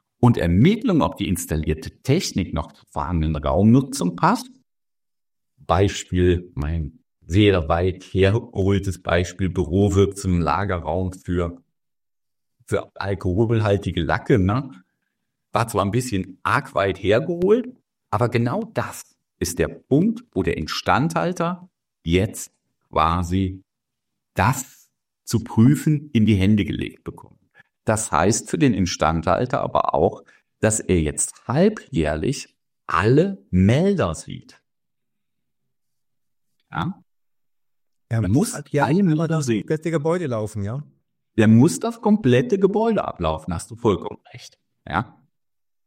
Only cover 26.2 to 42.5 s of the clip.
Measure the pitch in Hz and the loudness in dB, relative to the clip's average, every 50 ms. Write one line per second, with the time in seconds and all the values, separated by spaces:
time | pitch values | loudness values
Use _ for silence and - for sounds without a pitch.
26.2 | 107 113 107 92 92 101 110 104 92 73 - - 65 52 - - _ - - - | 2 4 4 4 4 2 2 2 0 -2 -4 -6 -8 -10 -10 -14 _ -16 -16 -16
27.2 | - - - _ _ _ _ - _ _ _ _ _ - 110 107 - - 87 73 | -20 -20 -20 _ _ _ _ -20 _ _ _ _ _ -2 -2 -2 -2 -2 0 2
28.2 | 87 101 120 - - - - 175 151 131 98 82 92 87 - - 76 78 82 82 | 2 2 2 0 -2 -4 0 2 2 2 2 2 0 -2 0 0 0 0 0 0
29.2 | 78 92 - - 127 - - - 50 - - - - - - 69 85 95 - - | 0 0 0 0 0 -2 -4 -4 -4 0 0 0 0 0 0 2 0 0 0 -4
30.2 | - _ _ _ _ _ _ _ - 110 110 - - - 92 85 78 73 71 - | -12 _ _ _ _ _ _ _ 0 0 0 0 0 0 0 2 2 0 -2 -4
31.2 | - - - - _ - 117 151 190 220 214 - - - - 80 78 73 78 78 | -6 -8 -8 -12 _ -4 0 2 2 2 2 -2 -10 -6 -4 -2 0 0 -2 -2
32.2 | 92 123 147 - - - _ _ _ _ _ _ _ - 80 82 98 113 131 147 | -2 -4 -4 -6 -8 -14 _ _ _ _ _ _ _ -4 -2 0 2 4 4 4
33.2 | 185 202 190 - _ _ 90 90 92 104 123 151 185 202 202 160 107 85 78 - | 4 2 -2 -8 _ _ 2 4 4 4 4 4 2 2 0 0 -2 -2 -4 -6
34.2 | - 95 92 - - - - _ _ _ _ _ _ _ _ _ _ _ _ _ | -10 -14 -16 -16 -18 -20 -20 _ _ _ _ _ _ _ _ _ _ _ _ _
35.2 | _ _ _ _ _ _ _ _ _ _ _ _ _ _ _ _ _ _ _ _ | _ _ _ _ _ _ _ _ _ _ _ _ _ _ _ _ _ _ _ _
36.2 | _ _ _ _ _ _ _ _ _ _ - 160 170 180 196 - _ _ _ _ | _ _ _ _ _ _ _ _ _ _ -6 -6 -4 -6 -6 -10 _ _ _ _
37.2 | _ _ _ _ _ _ _ _ _ _ _ _ _ _ _ _ _ _ 113 117 | _ _ _ _ _ _ _ _ _ _ _ _ _ _ _ _ _ _ -4 -2
38.2 | 104 92 110 147 226 233 - - - - - 139 143 - 151 202 202 170 156 156 | 0 2 2 2 0 0 -4 -10 -10 -6 -2 -2 0 2 2 2 2 2 2 0
39.2 | 165 156 165 156 135 120 113 101 - - 156 156 - 170 160 160 143 160 170 185 | 0 -2 -2 -2 0 -2 -2 -2 -2 -4 -6 -4 -4 -4 -4 -2 -2 -2 -2 -2
40.2 | 170 135 117 107 110 101 - 107 98 104 120 143 147 - _ _ _ _ _ _ | -4 -4 -4 -6 -6 -6 -6 -8 -6 -6 -8 -8 -12 -14 _ _ _ _ _ _
41.2 | _ _ _ 107 107 110 113 117 135 170 - - - 233 233 - - 208 214 208 | _ _ _ 2 6 6 8 8 6 6 4 0 -4 -6 -8 -4 0 0 0 2
42.2 | - 127 120 123 - - | 4 4 4 4 2 2